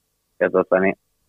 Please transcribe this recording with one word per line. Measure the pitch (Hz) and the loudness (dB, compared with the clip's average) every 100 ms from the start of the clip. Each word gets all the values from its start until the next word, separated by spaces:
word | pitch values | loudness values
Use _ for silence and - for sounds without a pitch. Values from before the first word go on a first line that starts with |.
| _ _ _ - | _ _ _ -4
ja | 92 | -2
tota | 92 90 92 | 0 0 0
niin, | 98 - _ _ | 0 -4 _ _